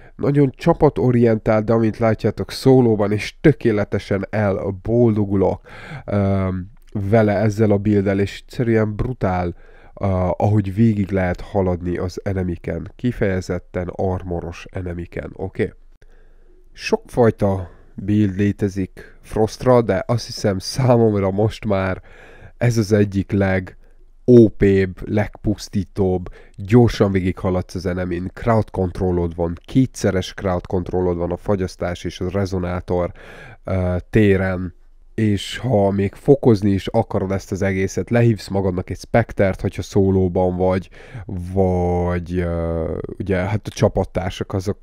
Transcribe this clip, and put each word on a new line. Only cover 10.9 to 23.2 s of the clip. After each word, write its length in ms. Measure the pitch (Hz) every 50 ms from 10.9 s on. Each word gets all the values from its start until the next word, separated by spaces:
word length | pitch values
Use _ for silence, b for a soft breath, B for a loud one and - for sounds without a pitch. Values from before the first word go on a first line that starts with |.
| 107 104 98 87
lehet 300 | 98 95 92 90 90 -
haladni 560 | - - - 101 92 92 90 82 87 87 87
az 240 | - 95 92 - -
enemiken. 720 | - 104 95 95 92 90 87 - - - 85 82 78 - -
Kifejezetten 920 | - - 123 117 - 113 98 92 92 92 - 90 90 - - - 90 90 87
armoros 760 | - - 92 95 92 90 92 90 87 85 80 85 85 - - -
enemiken, 640 | - 98 90 90 87 87 85 - - - - 80 -
oké? 380 | - 95 95 - - 107 90 - - - - - _ - - - - - - - - - - - - - -
Sokfajta 1000 | - - - - 220 - - - - 131 120 110 - - 107 98 95 90 87 82 b b b b b
build 420 | - 98 98 104 107 104 98 92
létezik 800 | 95 104 104 98 - 107 101 92 101 95 - - - - - - -
Frostra, 640 | - - - 107 110 107 - - 123 123 127 120
de 220 | 117 101 95 - -
azt 200 | - 110 110 -
hiszem, 320 | - 113 - - 107 98 95
számomra 720 | - - - - 127 123 123 117 113 110 104 101 95 95
most 340 | 95 101 110 110 - - -
már 380 | 107 98 95 95 95 92 - B B B B B B B B B B B
ez 220 | - - 123 113 113
az 140 | 107 92
egyik 400 | 107 104 104 101 95 98